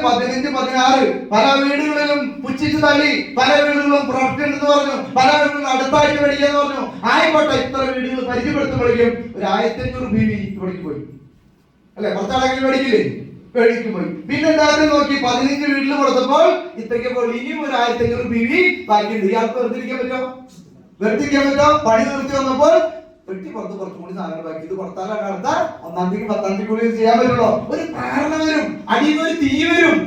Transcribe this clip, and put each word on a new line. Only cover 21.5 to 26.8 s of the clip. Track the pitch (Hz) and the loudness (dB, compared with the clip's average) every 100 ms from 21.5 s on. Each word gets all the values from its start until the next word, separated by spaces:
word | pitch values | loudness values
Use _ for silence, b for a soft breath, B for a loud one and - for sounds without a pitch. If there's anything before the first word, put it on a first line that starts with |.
| 277 294 302 226 | 4 4 4 4
പണി | 226 269 | 2 2
നിർത്തി | 277 269 277 | -4 -4 -2
വന്നപ്പോൾ | 262 262 311 320 - - - - - | 0 4 6 6 4 -6 -18 -20 -14
പെട്ടി | 330 - 226 | -12 -12 -12
പുറത്ത് | 185 190 | -10 -10
കുറച്ചും | 190 175 | -12 -12
കൂടി | 180 185 | -14 -10
സാധനങ്ങൾ | 170 160 160 | -10 -10 -10
ബാക്കി. | 160 170 | -10 -10
ഇത് | 185 | -10
കൊടുത്താലാണ് | 190 190 190 214 208 | -10 -8 -6 -6 -6
അടുത്ത | 185 220 330 - - - | -4 -2 -2 -2 -8 -10
ഒന്നാം | 180 180 | -4 -2
തീയതി | 208 214 | -2 -2
പത്താം | - 196 | -2 -2
തീയതി | 196 220 | -2 -2
കൂടി | 220 | 0